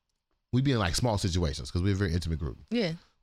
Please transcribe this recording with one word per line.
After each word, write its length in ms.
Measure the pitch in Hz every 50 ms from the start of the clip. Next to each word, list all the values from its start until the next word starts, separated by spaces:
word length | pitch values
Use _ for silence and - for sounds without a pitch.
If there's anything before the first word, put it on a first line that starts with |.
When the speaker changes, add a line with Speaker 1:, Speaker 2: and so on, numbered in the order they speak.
| _ _ _ _ _ _ _ _ _ _
Speaker 1:
We 80 | - 123
be 120 | 135 143
in, 60 | 131 113
like, 160 | 101 85 80
small 220 | - 127 123 107
situations 540 | 98 - 98 82 90 85 73 71 - 64 -
'cause 100 | - 90
we're 140 | 87 101 101
a 20 |
very 160 | 95 101 90
intimate 260 | 80 87 - 82 80 76
group. 200 | 82 69 55 - - -
Speaker 2:
Yeah. 220 | 220 240 214 165 165 170 - _ _ _